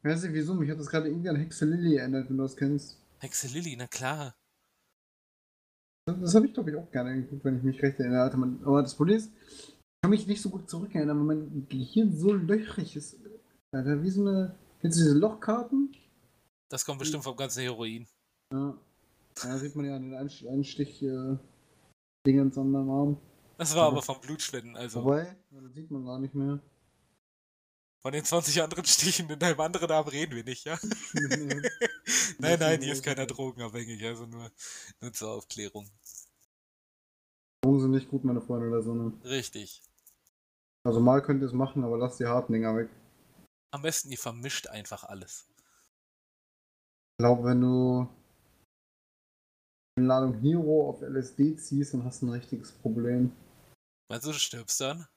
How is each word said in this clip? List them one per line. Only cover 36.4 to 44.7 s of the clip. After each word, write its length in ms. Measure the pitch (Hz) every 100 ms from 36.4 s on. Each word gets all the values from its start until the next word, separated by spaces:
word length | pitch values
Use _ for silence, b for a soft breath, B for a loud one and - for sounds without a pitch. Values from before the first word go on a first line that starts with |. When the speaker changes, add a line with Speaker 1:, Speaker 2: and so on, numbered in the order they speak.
| _ _ _ _ _ _ _ _ _ _ _ _
Speaker 1:
Drogen 180 | 131 139
sind 100 | 131
nicht 160 | 135 131
gut, 140 | 139
meine 160 | 131 123
Freunde, 280 | 113 123 117
oder 140 | 117
so, 120 | 113
ne? 180 | 117 117 110
Speaker 2:
Richtig. 580 | 127 135 120 110 98 - _ _ - _ _ _ _ _ _ _
Speaker 1:
Also 140 | 120 113
mal 220 | 123 135
könnt 200 | 139 139
ihr 40 | 135
es 60 |
machen, 320 | 123 135 143
aber 120 | 120 117
lasst 220 | 123 -
die 80 | 120
harten 260 | 120 123
Dinger 240 | 113 113 110
weg. 140 | 113 - _ _ _ _ _ _ _
Speaker 2:
Am 120 | 143
besten, 280 | 151 - 139
ihr 80 | 127
vermischt 480 | 131 117 131 -
einfach 380 | -